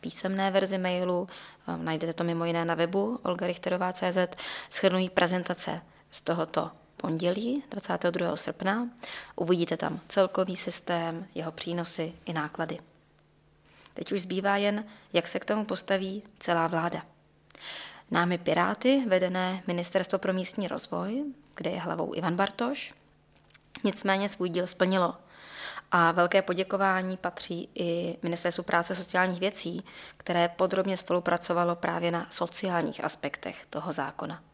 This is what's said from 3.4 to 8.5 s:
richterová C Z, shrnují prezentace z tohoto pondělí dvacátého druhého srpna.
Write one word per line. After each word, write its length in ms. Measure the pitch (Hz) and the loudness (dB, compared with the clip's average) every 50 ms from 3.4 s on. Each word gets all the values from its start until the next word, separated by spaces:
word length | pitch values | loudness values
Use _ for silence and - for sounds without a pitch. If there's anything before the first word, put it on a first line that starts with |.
| 196 | 0
richterová 460 | 180 175 170 - 185 185 180 190 180 185 | -2 -2 -2 -2 -2 0 0 0 0 0
C 200 | - - 185 175 | 0 0 0 2
Z, 180 | 190 180 175 - - - - - - - - - | 2 2 2 0 -8 -8 -8 -8 -8 -10 -6 -4
shrnují 380 | - - 196 180 185 190 180 | 4 4 4 4 4 2 4
prezentace 720 | - - 175 170 180 180 175 - 180 - - - 160 170 - - - - - _ | 4 4 4 4 2 0 0 -2 -2 -2 -2 -2 -2 -6 -8 -14 -20 -20 -20 _
z 100 | - - | -8 -8
tohoto 500 | - - 165 170 160 160 - 165 156 160 - - - _ _ | -2 -2 0 0 0 0 0 -2 -2 -2 -6 -14 -20 _ _
pondělí 680 | - - 180 160 160 165 175 180 196 220 233 254 285 269 - | -6 -4 -2 -2 0 0 0 0 0 0 -2 -2 -2 -4 -6
dvacátého 400 | - 196 - - 180 175 - 175 | -8 -8 -4 -2 -4 0 0 0
druhého 260 | 170 180 175 170 - | 0 2 0 0 -2
srpna. 520 | - - - | -2 -4 -6